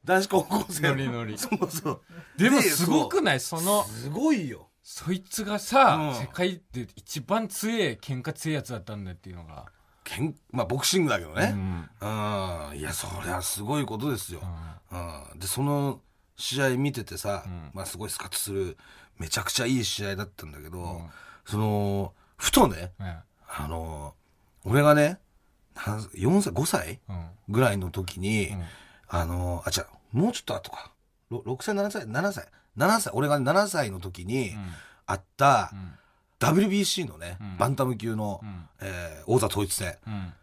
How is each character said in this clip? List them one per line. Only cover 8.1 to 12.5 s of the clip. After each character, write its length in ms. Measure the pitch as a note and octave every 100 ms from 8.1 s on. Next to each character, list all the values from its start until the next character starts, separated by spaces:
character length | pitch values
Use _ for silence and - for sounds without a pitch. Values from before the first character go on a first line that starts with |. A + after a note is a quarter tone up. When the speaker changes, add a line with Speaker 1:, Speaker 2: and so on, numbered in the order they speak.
| B2+
Speaker 2:
嘩 100 | B2+
強 200 | - D#3+
い 20 |
や 80 | D3
つ 100 | -
だ 60 | A#2
っ 60 |
た 100 | F#2
ん 100 | G#2
だ 60 | F#2+
っ 20 | F2+
て 120 | F#2
い 40 |
う 40 | F2
の 80 |
が。 220 | D#2+ D2 - _ _ _
Speaker 1:
け 180 | - -
ん-、 120 | D3+ - _
ま 100 | B2+
あ、 40 | A2+
ボ 120 | C3+
ク 80 | -
シ 120 | F#3
ン 60 |
グ 60 | D#3
だ 80 | G#2
け 60 |
ど 100 | E2
ね。 180 | E2+ F3+
Speaker 2:
う 20 | G2+
ん。 340 | F#2+ F2 D2+ - G2+ G#2+ G#2 G#2 F#2+